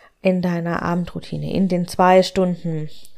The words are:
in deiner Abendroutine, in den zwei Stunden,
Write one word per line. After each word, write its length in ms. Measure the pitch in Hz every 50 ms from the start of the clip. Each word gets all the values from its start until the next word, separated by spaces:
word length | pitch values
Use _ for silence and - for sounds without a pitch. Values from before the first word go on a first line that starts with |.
| _ _ _ _
in 200 | - 190 185 180
deiner 400 | 175 180 175 170 170 170 170 -
Abendroutine, 720 | - 170 175 175 175 - - - - - 160 151 147 151 -
in 140 | 175 196
den 200 | 180 185 175 175
zwei 360 | - - - 185 185 185 190 180
Stunden, 640 | - - 196 185 180 175 - - 165 160 151 151 151 - - - - -